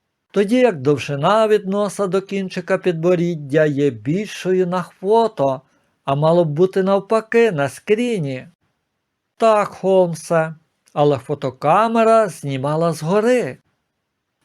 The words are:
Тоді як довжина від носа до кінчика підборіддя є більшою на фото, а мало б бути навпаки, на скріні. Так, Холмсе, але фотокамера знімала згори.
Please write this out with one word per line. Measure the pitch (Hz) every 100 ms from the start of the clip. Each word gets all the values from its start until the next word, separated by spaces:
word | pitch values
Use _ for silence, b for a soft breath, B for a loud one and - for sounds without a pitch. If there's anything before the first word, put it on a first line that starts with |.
| _ _ _
Тоді | 196 202 254
як | 247 160
довжина | 127 139 - 143 165 214 220
від | 214 185
носа | 202 208 - 196
до | 190
кінчика | 190 196 185 185 175 185
підборіддя | 185 165 175 175 170 165 143 156 151
є | 139 143
більшою | 113 113 185 208 - 180 185 180
на | 180
фото, | 170 _ 190 226 220 - 139 131 - _ _ _ -
а | 143
мало | 156 175 165
б |
бути | 147 185 196
навпаки, | 190 196 196 220 220 233 233
на | 151 139
скріні. | - - 214 240 208 143 127 151 _ _ _ _ _ _ _ _ -
Так, | 226 208 196
Холмсе, | - 185 190 175 160 - 165 160 156 _ _ _
але | 160 147 131
фотокамера | - 143 135 - 170 185 226 226 220 226 208
знімала | - 143 135 139 156 170
згори. | 160 156 208 226 247 151 135 _ _ _ _ _ _ _ _